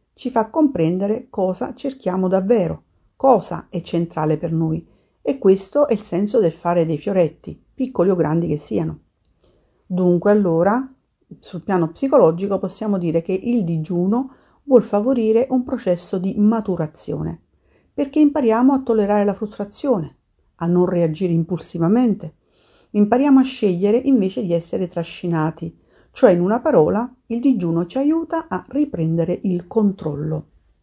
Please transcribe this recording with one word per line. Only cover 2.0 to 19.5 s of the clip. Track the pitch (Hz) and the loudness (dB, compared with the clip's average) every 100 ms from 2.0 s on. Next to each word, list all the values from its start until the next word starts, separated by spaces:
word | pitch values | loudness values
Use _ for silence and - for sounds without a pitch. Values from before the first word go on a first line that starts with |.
| - 185 190 | -6 -2 0
davvero, | 190 190 233 170 160 _ _ _ - | 0 2 0 0 -4 _ _ _ -2
cosa | 269 226 - 165 - | 2 2 0 -10 -8
è | 175 | -10
centrale | - 170 170 165 156 151 | -4 -2 -2 -2 -2 -2
per | 165 | -2
noi, | 160 160 160 - _ _ _ | -2 -2 -4 -8 _ _ _
e | - 269 | -6 0
questo | 196 190 - 285 294 | 2 2 0 0 0
è | |
il | 214 | 0
senso | - 180 208 226 | -4 -4 0 2
del | 175 | 0
fare | - 170 175 160 | 0 -2 0 0
dei | 151 | -2
fioretti, | 196 190 165 - - - _ | -2 0 0 -2 -18 -18 _
piccoli | - 262 - 180 | -8 -4 0 2
o | 185 | 2
grandi | 151 165 160 | 0 0 -2
che | 147 | -4
siano. | - 214 160 151 _ _ _ _ _ _ _ _ - | -4 -4 -4 -8 _ _ _ _ _ _ _ _ -8
Dunque | 180 180 175 208 | 0 2 2 4
allora, | 208 190 165 180 233 269 _ _ _ - - | 2 2 2 2 0 -4 _ _ _ -20 -20
sul | - 180 | -16 -10
piano | 180 190 160 | -2 0 -2
psicologico | - 269 285 160 170 196 196 | -2 2 4 4 2 -2 -4
possiamo | 196 - 214 202 | -6 -6 -4 -2
dire | 170 156 | -2 -2
che | 165 | -2
il | 185 233 240 | -4 -2 -2
digiuno | 170 165 156 175 180 233 262 - _ _ | 0 -4 -4 -2 0 -2 -4 -10 _ _
vuol | - 254 | 2 4
favorire | - 208 226 262 220 220 254 | 4 0 0 0 2 2 0
un | 262 | -2
processo | 254 240 190 175 - 185 | -2 -4 -2 -4 -4 -6
di | 190 - | -4 0
maturazione, | 208 226 214 170 156 - - 151 156 165 _ _ _ _ _ | 2 2 -2 -4 -4 -8 -10 -8 -8 -10 _ _ _ _ _
perché | - 277 311 | -6 -2 2
impariamo | 294 302 240 220 254 | 2 4 2 4 4
a | 269 | 2
tollerare | 262 220 202 208 | 0 0 2 2
la | 202 | 0
frustrazione, | 196 208 | -2 -6